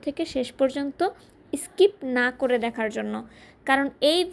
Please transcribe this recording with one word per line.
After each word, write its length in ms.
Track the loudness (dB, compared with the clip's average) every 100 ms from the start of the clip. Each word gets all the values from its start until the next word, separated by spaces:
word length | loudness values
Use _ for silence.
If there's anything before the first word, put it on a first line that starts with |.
থেকে 180 | -4 -6 -4
শেষ 140 | -4 -4 0
পর্যন্ত 420 | 0 0 -6 -2 -4 -4 -20 -20 _
স্কিপ 400 | -10 -4 4 4 4 -4 -2
না 100 | -2 0
করে 160 | 0 0
দেখার 240 | -2 -2 -4 -4
জন্য, 180 | -6 -8 -10 -20 -20 -8 0
কারণ 180 | 2 0 2 2
এই 100 | 4 2